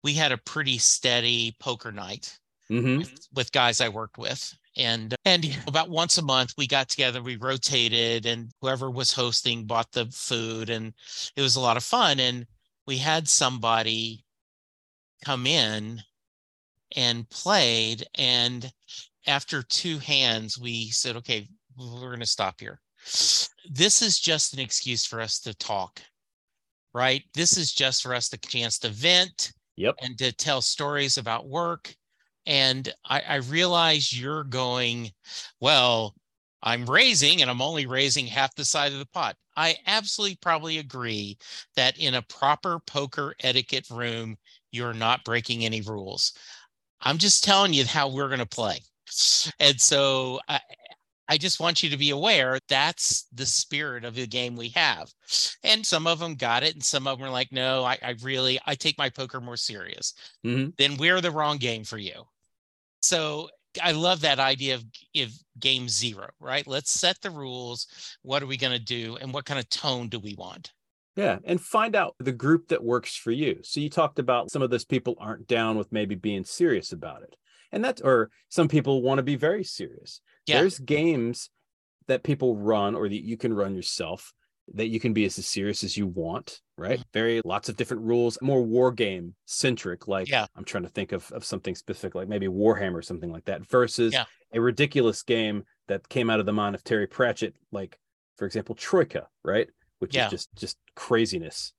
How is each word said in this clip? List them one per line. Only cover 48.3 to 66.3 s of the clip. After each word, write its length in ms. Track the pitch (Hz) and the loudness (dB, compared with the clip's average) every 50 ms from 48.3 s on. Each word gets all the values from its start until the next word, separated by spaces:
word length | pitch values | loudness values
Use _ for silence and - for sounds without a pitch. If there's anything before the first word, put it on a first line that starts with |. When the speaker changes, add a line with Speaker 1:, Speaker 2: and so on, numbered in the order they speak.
| 135 127 120 | -2 -2 -4
Speaker 1:
play. 320 | 107 - - 117 104 90 - - _ _ _ _ - - - - - - - - 156 - _ | -4 -4 -2 -2 -2 -2 -4 -8 _ _ _ _ -8 -2 2 2 4 4 2 2 -2 0 _
And 200 | - 143 143 123 | 6 6 6 6
so 600 | - - 156 139 139 135 135 131 131 131 127 131 - - | 4 6 6 6 4 4 2 2 0 -2 -6 -8 -6 -4
I, 120 | 151 139 - _ - _ _ - - _ _ _ _ _ _ - | -4 -4 -4 _ -20 _ _ -20 -20 _ _ _ _ _ _ 0
I 100 | 151 156 | 0 2
just 220 | 151 185 - - | 2 0 0 0
want 220 | 156 170 170 - | 0 0 2 2
you 80 | - 160 | 0 0
to 60 | 143 | 0
be 140 | 135 147 147 | 0 0 0
aware 480 | 143 139 160 220 220 160 131 127 131 131 _ - | 0 2 2 4 4 4 4 2 0 -2 _ 0
that's 580 | 139 135 143 160 170 - - - - - - _ | 2 2 4 2 0 0 0 0 0 0 -4 _
the 140 | - 117 135 | -10 -6 -4
spirit 580 | 123 - - - - 156 147 151 147 123 120 117 | 0 0 0 0 -2 -4 -4 -4 -4 -6 -8 -10
of 100 | 120 110 | -8 -6
the 120 | 123 127 | -6 -6
game 300 | 113 110 127 123 123 120 | -4 -2 -2 -2 -2 -6
we 140 | 120 117 117 | -8 -10 -4
have. 420 | 120 175 165 143 110 82 76 - - _ _ - - - - - - _ | 0 2 2 2 2 -2 -6 -16 -18 _ _ -2 0 0 0 0 -4 _
And 240 | - - 214 220 220 | 2 2 2 2 2
some 200 | - - 160 160 | 0 0 2 2
of 120 | 165 170 156 | 0 0 0
them 160 | 170 165 156 | -4 -8 -6
got 280 | 131 131 120 117 123 135 | -4 0 0 2 2 2
it. 100 | 156 156 | 0 -2
And 100 | 151 131 | 0 -2
some 220 | - - 143 131 | 0 0 0 -2
of 120 | 139 135 123 | -2 -4 -4
them 80 | 135 | -6
are 40 | 135 | -6
like, 200 | 131 123 135 131 | -2 -4 -4 -2
"No, 320 | 135 131 127 131 131 131 127 | -2 -2 0 0 0 0 0
I, 140 | 123 127 - | 0 -2 -2
I 120 | - 123 123 113 | -4 -8 -8 -8
really, 380 | 117 131 135 131 131 131 127 127 - | -6 -4 -2 0 2 2 0 0 -2
I 100 | - 147 | -4 -6
take 220 | 135 - 156 147 - | -2 -2 -2 0 0
my 100 | 143 131 | -2 -4
poker 300 | 123 - 135 127 - 131 | -4 -6 -10 -8 -8 -12
more 160 | 120 123 120 | -12 -10 -8
serious." 580 | 117 - - 113 101 90 - - - - - - - - - _ _ - | -6 -6 -6 -6 -8 -12 -12 -12 -6 -6 -8 -8 -8 -20 -20 _ _ -4
Speaker 2:
Mm-hmm. 240 | 117 120 127 135 147 175 - | -2 0 0 -2 -2 2 2
Speaker 1:
Then 180 | 139 143 143 | 2 2 2
we're 240 | 135 147 170 185 185 | 2 2 4 4 4
the 120 | 175 175 | 2 0
wrong 240 | 151 156 151 147 147 143 | 0 0 0 0 0 0
game 240 | 120 120 117 110 | -2 -4 -4 -4
for 160 | 107 - - 107 | -8 -10 -10 -10
you. 260 | 101 95 - - - _ _ _ _ _ _ _ _ _ _ _ _ _ _ _ | -10 -10 -12 -14 -18 _ _ _ _ _ _ _ _ _ _ _ _ _ _ _
So 460 | - - 180 165 156 151 151 151 165 - - _ _ _ _ 175 | 0 2 2 2 0 -2 -4 -6 -10 -12 -18 _ _ _ _ 0
I 120 | 170 175 | 0 2
love 300 | 160 156 165 180 185 165 | 2 4 4 2 2 4
that 180 | 143 156 139 131 | 2 2 2 4
idea 340 | 135 135 139 135 139 135 131 | 4 2 2 0 0 -4 -4
of, 100 | 123 117 110 - - - _ _ | -4 -6 -14 -20 -20 -20 _ _
of 140 | 156 131 113 117 151 _ _ _ 123 | -4 -4 -4 -6 -16 _ _ _ -2
game 280 | - 135 135 127 123 120 | 0 0 0 0 -2 -4
zero, 420 | 113 - 117 120 107 95 98 - | -4 -2 -2 -4 -6 -8 -14 -16